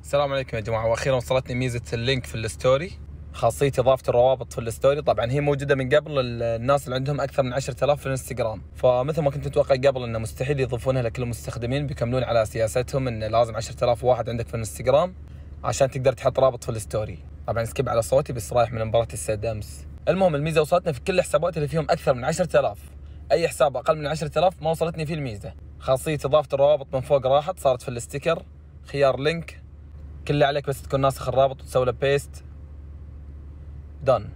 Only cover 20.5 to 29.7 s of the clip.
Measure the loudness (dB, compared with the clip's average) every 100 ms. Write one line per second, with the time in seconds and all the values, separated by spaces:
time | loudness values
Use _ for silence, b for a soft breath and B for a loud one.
20.5 | 2 4 2 0 -4 0 0 2 0 0
21.5 | -2 -2 -2 0 0 2 0 0 -2 2
22.5 | 2 2 -4 -16 -18 B B 0 2 2
23.5 | 2 2 2 0 0 0 -4 -2 2 2
24.5 | 2 -2 0 -2 -2 -4 -4 -6 -8 -12
25.5 | -14 -18 -10 0 0 0 -2 2 2 2
26.5 | 4 4 4 0 -6 2 2 4 2 2
27.5 | 0 4 4 2 -8 -8 -4 0 -2 -4
28.5 | -20 -20 -20 -8 2 2 4 0 -2 -8
29.5 | -16 -20